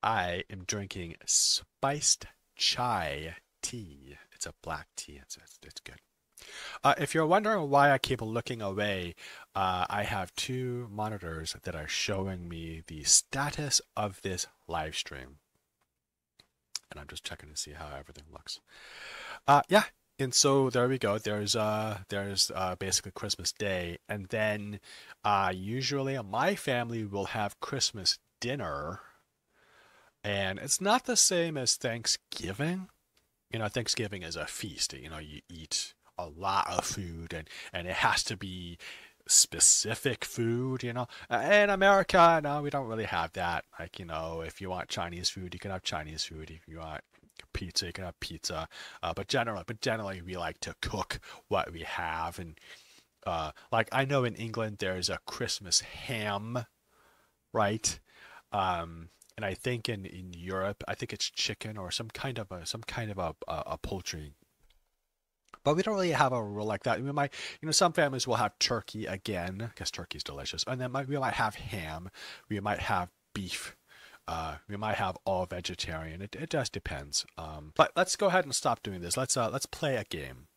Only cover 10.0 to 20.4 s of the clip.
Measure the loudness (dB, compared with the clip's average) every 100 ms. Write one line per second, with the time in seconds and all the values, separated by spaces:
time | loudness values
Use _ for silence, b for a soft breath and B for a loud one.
10 | 0 -2 -4 -6 -4 -2 -2 -4 -6 -4
11 | -4 -4 -6 -6 -6 -8 -8 -8 -4 -2
12 | 0 0 -2 -4 -6 -8 -8 -8 -10 -6
13 | 4 4 4 -2 -2 -2 0 0 0 -4
14 | -4 -2 -4 -4 -6 _ -6 -4 -4 -6
15 | -6 -8 -12 -18 _ _ _ _ _ _
16 | _ _ _ _ _ _ _ -14 _ -16
17 | -12 -12 -10 -12 -10 -10 -10 -10 -10 -10
18 | -12 -20 -20 -20 -14 -14 _ B B B
19 | B B B B 6 8 10 6 6 _
20 | _ _ 2 6